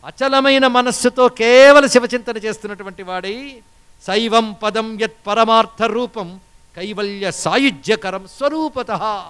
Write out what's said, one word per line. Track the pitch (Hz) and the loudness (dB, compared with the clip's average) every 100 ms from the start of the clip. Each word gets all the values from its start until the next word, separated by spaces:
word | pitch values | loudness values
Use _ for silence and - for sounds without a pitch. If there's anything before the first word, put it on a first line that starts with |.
| 139 | -20
అచలమైన | - 262 269 269 269 262 | -4 0 2 2 2 4
మనస్సుతో | 247 247 - 240 254 247 | 2 0 0 -2 2 0
కేవల | 247 226 247 277 285 277 | 2 4 8 10 8 6
శివచింతన | 247 233 247 240 220 | 2 2 -6 -6 -8
చేస్తున్నటువంటి | 220 214 208 196 196 196 | -8 -10 -12 -14 -16 -16
వాడై, | 185 185 190 226 277 254 _ _ _ - - | -10 -10 -8 -12 -14 -20 _ _ _ -16 -4
శైవం | 202 226 226 220 196 | -2 2 0 0 -6
పదం | 214 208 220 214 | -4 -4 -6 -6
యత్ | 220 - - | -8 -8 -4
పరమార్థ | 214 226 226 220 - | 0 2 2 -2 -4
రూపం | 226 214 247 226 175 185 _ - _ - | -4 -4 -8 -10 -14 -16 _ -20 _ -16
కైవల్య | 190 202 202 202 196 | -12 -8 -8 -6 -8
సాయుజ్యకరం | - 160 214 277 165 - 220 190 190 190 | -4 -2 0 0 -2 -4 -4 -4 -10 -14
స్వరూపతః. | - 285 311 311 254 240 196 214 202 | -6 -4 -4 -6 -8 -8 -6 -6 -8